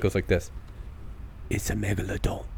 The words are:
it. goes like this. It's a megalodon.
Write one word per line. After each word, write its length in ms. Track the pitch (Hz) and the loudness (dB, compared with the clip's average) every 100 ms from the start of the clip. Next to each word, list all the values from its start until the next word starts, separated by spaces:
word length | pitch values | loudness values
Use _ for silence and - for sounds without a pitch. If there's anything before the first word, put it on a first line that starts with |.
it. 60 | 104 | 4
goes 80 | |
like 120 | 98 - | 4 4
this. 240 | 90 - - - - - - - - - - - | 4 4 -8 -10 -10 -10 -10 -10 -10 -10 -10 -2
It's 200 | - - | 0 2
a 60 | |
megalodon. 720 | 107 101 98 95 98 - - - | 0 2 2 0 2 0 0 -6